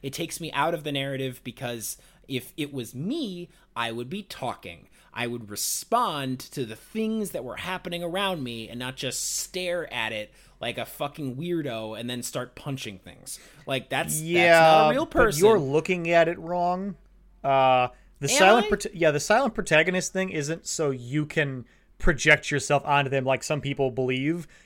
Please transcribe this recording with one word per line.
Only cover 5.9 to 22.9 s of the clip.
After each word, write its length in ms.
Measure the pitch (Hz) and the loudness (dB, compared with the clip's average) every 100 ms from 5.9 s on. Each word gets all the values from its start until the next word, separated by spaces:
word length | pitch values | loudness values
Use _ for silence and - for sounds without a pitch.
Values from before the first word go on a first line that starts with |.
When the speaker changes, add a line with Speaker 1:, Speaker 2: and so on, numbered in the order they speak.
| 233 226 151 135 127 | 0 0 -2 -4 -6
Speaker 1:
to 260 | - - 113 | -8 -8 -8
the 100 | - | -10
things 560 | - 220 220 220 202 | -10 -6 -4 -4 -4
that 120 | 156 | -8
were 140 | 123 - | -10 -10
happening 460 | 180 185 180 170 | -8 -8 -8 -8
around 400 | 170 180 196 180 | -6 -2 -2 -4
me 260 | 123 117 107 | -6 -8 -10
and 100 | 117 | -10
not 160 | 127 131 | -10 -8
just 420 | 139 - - - | -6 -6 -6 -6
stare 540 | - 180 180 175 - | -6 -6 -4 -4 -6
at 200 | 120 110 | -6 -4
it 180 | 110 107 _ _ - | -6 -10 _ _ -10
like 160 | 120 120 | -8 -6
a 80 | 113 | -8
fucking 520 | - 143 151 139 123 | -6 -8 -6 -8 -6
weirdo 600 | 175 170 143 113 110 107 | -4 -4 -4 -6 -8 -8
and 120 | 120 | -8
then 120 | 123 | -8
start 320 | 117 139 123 | -8 -8 -8
punching 460 | - 147 135 117 95 | -10 -8 -8 -8 -14
things. 400 | 90 80 - - - - - | -18 -20 -16 -16 -18 -16 -6
Like, 240 | 131 - | -6 -2
that's, 320 | 131 135 151 | -4 -2 -4
Speaker 2:
Yeah, 220 | 160 170 | 0 4
Speaker 1:
that's 180 | 170 165 | 8 8
not 280 | 160 160 156 | 10 8 6
a 40 | |
real 120 | 262 330 | 4 0
Speaker 2:
but 320 | 330 226 147 | 4 4 6
you're 160 | 208 | 6
Speaker 1:
person. 180 | 214 135 | 6 4
Speaker 2:
looking 380 | 147 156 180 165 | 0 0 -2 2
at 160 | 170 165 | 4 4
it 100 | 175 | 2
wrong. 580 | 165 175 175 180 202 175 _ _ _ _ | -4 -2 0 -2 -6 -10 _ _ _ _
Uh, 440 | 135 135 131 127 123 - - - | 2 6 6 6 2 -4 -20 -8
the 100 | 139 | 0
Speaker 1:
Am 80 | 262 | 6
Speaker 2:
silent 280 | 190 233 415 | 8 8 4
Speaker 1:
I? 40 | |
Speaker 2:
prota-, 220 | 208 - | -2 -4
yeah, 180 | 165 160 | 2 2
the 100 | 147 | 2
silent 340 | - 220 269 - | 2 2 2 -2
protagonist 560 | 165 156 170 180 175 | 2 4 4 0 -2
thing 180 | 185 185 | -4 -4
isn't 380 | 160 143 165 - | -4 -6 -6 -6
so 240 | - 147 | -4 -2
you 340 | 131 120 147 151 | -4 -4 -4 -2
can 400 | 165 139 131 - _ _ - | -2 -2 -4 -12 _ _ 0
project 540 | - 156 156 151 - | 2 4 6 4 4
yourself 320 | 147 - 143 | -2 2 0
onto 240 | 147 | 2